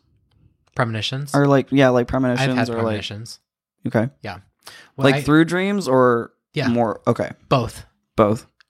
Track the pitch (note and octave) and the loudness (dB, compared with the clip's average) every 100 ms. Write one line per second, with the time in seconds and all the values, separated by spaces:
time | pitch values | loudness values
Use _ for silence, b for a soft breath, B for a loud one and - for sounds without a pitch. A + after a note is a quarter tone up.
0 | _ _ _ _ _ _ _ - A#2+ A2 | _ _ _ _ _ _ _ -4 -4 -4
1 | G#2+ C3+ C#3+ C#3+ C#3+ C#3 B2 C#3 C3+ B2 | -6 -8 -4 0 2 2 2 2 4 4
2 | A#2+ C3 C3 B2 C3+ B2+ A#2+ A2+ A2+ G#2+ | 0 -2 -2 0 0 -2 -2 -2 -4 -4
3 | - G#2 A#2 - _ _ _ _ - A#2 | -8 -12 -16 -20 _ _ _ _ -4 -2
4 | A#2 - G#2 F#2 - _ - B B B | -2 -6 -14 -14 -18 _ -20 B B B
5 | C3+ C#3 C#3 D3+ E3 F3 F#3+ G3+ C3+ C3 | 2 2 4 4 4 2 -2 -2 0 2
6 | B2 A#2+ A2+ _ _ - B2+ A#2+ A2+ - | 4 2 -2 _ _ -6 -2 0 0 -2
7 | - A#2+ G2+ - - C3+ A2 - - _ | -2 -2 -4 -8 -4 -2 -4 -10 -20 _
8 | _ - G#2+ A2 - _ _ | _ 0 2 0 -6 _ _